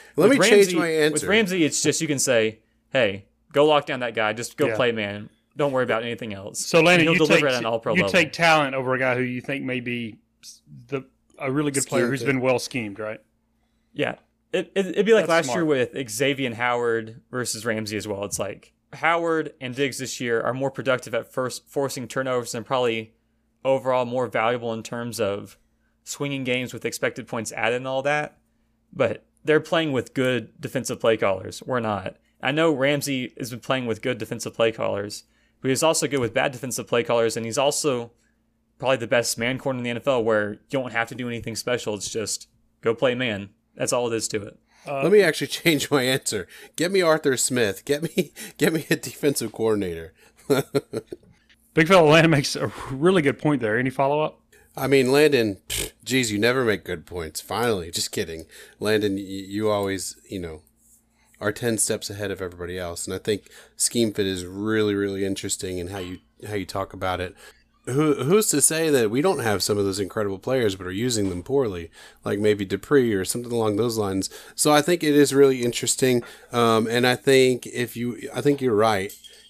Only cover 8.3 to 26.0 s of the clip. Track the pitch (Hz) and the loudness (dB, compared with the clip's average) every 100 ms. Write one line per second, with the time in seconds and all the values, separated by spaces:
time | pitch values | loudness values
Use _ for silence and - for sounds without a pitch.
8.3 | - 170 156 139 135 127 127 131 123 127 | 2 4 4 2 -2 -2 0 0 0 -2
9.3 | 123 123 139 131 127 123 120 113 101 _ | -6 -6 -6 -4 -6 -6 -6 -8 -12 _
10.3 | _ - - _ 143 120 139 131 _ _ | _ -20 -20 _ -20 -10 -10 -10 _ _
11.3 | - 135 135 147 139 - 139 123 131 120 | -10 -4 -2 -2 -2 -2 0 0 0 0
12.3 | 131 127 120 - 131 104 98 107 113 _ | 0 2 0 -2 -6 -8 -8 -10 -10 _
13.3 | _ _ _ _ _ _ - 127 - _ | _ _ _ _ _ _ -2 -2 -2 _
14.3 | _ _ 175 - 196 185 - 208 220 165 | _ _ -2 0 0 0 2 6 6 6
15.3 | 165 139 120 160 135 117 - 127 107 139 | 4 2 2 2 2 2 -2 -6 0 0
16.3 | 135 131 113 123 123 120 113 110 113 - | 0 -2 -2 0 0 0 0 -4 -12 -10
17.3 | 127 113 110 113 107 107 104 101 98 101 | -6 -6 -4 -4 -4 -4 -6 -6 -6 -6
18.3 | - 101 - - _ _ - 156 170 170 | -6 -8 -10 -18 _ _ -4 0 0 0
19.3 | 160 147 - 127 123 139 117 123 - 123 | -2 -4 -8 -8 -2 -2 -4 -10 -6 -2
20.3 | 117 120 127 135 135 123 127 - 113 - | 0 0 -2 -4 -4 -2 -2 -2 -6 -6
21.3 | - 127 - - 147 135 - 120 135 131 | -6 -6 -8 -8 -4 -4 -4 -8 -4 -2
22.3 | 123 113 120 104 131 123 113 110 _ _ | -2 -4 -8 -2 0 0 -2 -6 _ _
23.3 | _ _ _ 135 135 127 127 120 127 120 | _ _ _ 0 0 2 0 0 -2 -2
24.3 | 120 113 123 117 113 - 120 120 110 101 | 0 0 0 -4 -6 -8 -8 -8 -2 -2
25.3 | 101 104 - _ _ _ _ | -2 -8 -18 _ _ _ _